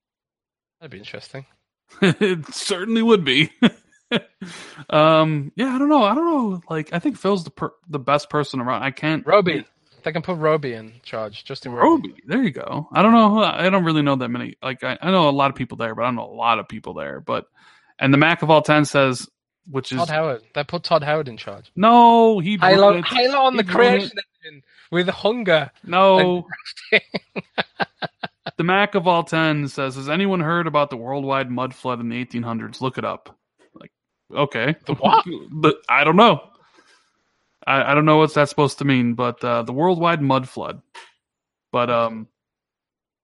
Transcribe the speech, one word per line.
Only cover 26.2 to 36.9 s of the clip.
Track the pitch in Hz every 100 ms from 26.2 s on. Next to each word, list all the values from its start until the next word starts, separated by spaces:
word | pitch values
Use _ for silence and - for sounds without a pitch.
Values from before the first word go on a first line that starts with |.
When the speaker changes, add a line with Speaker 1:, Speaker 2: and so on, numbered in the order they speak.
| 185 180 175 - - - -
Speaker 1:
and | 208
<laughs> | - 202 _ 196 - - - - 165 - - _ - _ - -
Speaker 2:
The |
Mac | 170 190 202 202
of | 175
all | 170
ten | 160 160 160 151 143
says, | - 135 131
"Has | 135
anyone | 160 196 185
heard | 156 170 160
about | 147 143
the | 123
worldwide | 120 139 135 135 127
mud | 123 127 127
flood | 131 120
in | 117
the | 117
eighteen | 127 120
hundreds? | 117 113 110 117
Look | 131 127
it | 110
up." | 92 - - _ _ _
Like, | - - _ _ _ _
okay. | 107 143 120 123 160 -
Speaker 1:
The | 151
what? | 139 147 180 143
Speaker 2:
<laughs> | -
But | 156 156 - -
I | 123
don't | 147 175
know. | 233 147 - _ _ _ _